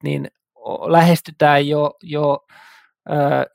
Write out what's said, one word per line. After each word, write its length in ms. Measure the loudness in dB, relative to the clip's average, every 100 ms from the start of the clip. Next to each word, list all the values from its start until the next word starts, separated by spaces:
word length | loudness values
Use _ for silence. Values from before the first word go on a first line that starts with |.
niin 240 | -8 -8 -8 -14 _ _
o-, 360 | -12 -10 0
lähestytään 760 | 4 4 2 -2 0 2 2 0
jo, 240 | -2 -2 -6
jo, 420 | -10 -4 -2 -2 -6 _ -20 _ _ _ -6
ää, 360 | -2 0 0 -4